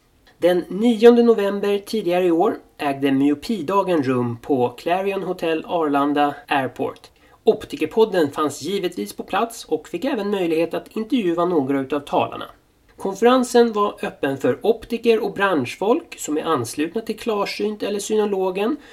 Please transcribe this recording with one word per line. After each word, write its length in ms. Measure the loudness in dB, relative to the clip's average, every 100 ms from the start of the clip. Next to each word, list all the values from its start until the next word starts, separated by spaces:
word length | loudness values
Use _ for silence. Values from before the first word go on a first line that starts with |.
| _ _ _ -2
Den 260 | 0 2 -2
nionde 560 | 0 2 8 8 10
november 580 | 6 4 0 -2 -2 -2 -4
tidigare 400 | -4 0 2 2
i 60 |
år 260 | 2 2 -2 -10 -6
ägde 340 | -6 -2 0
myopidagen 920 | 2 2 0 -2 -4 0 0 2 0
rum 340 | 0 0 -2 -4
på 280 | -2 0 0
Clarion 540 | -2 -4 -2 -2 -4
Hotel 420 | -6 -4 -2 -4 -2
Arlanda 680 | -2 0 0 0 2 0 -2 -4
Airport. 640 | -2 -2 -6 -8 -8 -20 _ _ _
Optikerpodden 880 | 0 0 -4 -6 -2 2 2 2 0
fanns 300 | 0 -4 -4
givetvis 520 | -6 -4 -4 -6 -8
på 100 | -10
plats 420 | -6 -2 -2 -6 -6
och 220 | -6 -4
fick 180 | -6 -4
även 240 | -4 -2
möjlighet 440 | -2 0 0 -2
att 240 | -4 -8 -8
intervjua 480 | -2 -2 0 0 0
några 340 | 0 0 -2
utav 200 | -2 -6
talarna. 460 | -2 -2 -2 -6 -14 -18 _ _ _ -8
Konferensen 760 | -8 2 4 4 4 4 4
var 220 | 2 -2 -4
öppen 360 | -10 -4 -4 0
för 220 | 0 0
optiker 580 | 0 -2 -4 -2 2 2
och 140 | 0
branschfolk 840 | -2 0 0 -2 -2 0 0 -2 -12
som 180 | -6 -4
är 60 |
anslutna 580 | 0 -2 -2 -4 -4 -4
till 180 | -6 -6
Klarsynt 640 | -4 -2 -4 -4 -4 -4
eller 160 | -4 -4
Synologen, 800 | -2 0 0 0 -2 -2 -2 -4 -8